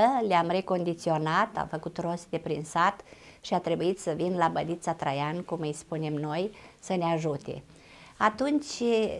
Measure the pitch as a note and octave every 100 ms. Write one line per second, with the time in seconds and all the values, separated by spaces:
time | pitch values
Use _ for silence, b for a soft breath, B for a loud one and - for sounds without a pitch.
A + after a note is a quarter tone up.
0 | A3+ C4 A3 F3+ E3+ F3+ F#3 F#3 F3 E3
1 | - D#3+ D#3 E3+ G#3+ - - D#3 D#3+ E3+
2 | E3+ E3+ - E3+ - D3 D3+ E3+ F3+ -
3 | B B B B - F#3 E3+ E3 E3+ F#3
4 | - D#3 F3 F#3 E3 E3 D3+ F3 - E3
5 | D3 C#3 D3 E3+ F3+ E3 D#3 D3 - D#3+
6 | D#3 D3+ D3+ D3+ G3 B B B - F#3
7 | E3+ E3 D#3+ C#3+ - C#3 - B B B
8 | B - A3 G#3+ C4+ D4 D4 - A#3 A3+
9 | G#3+ -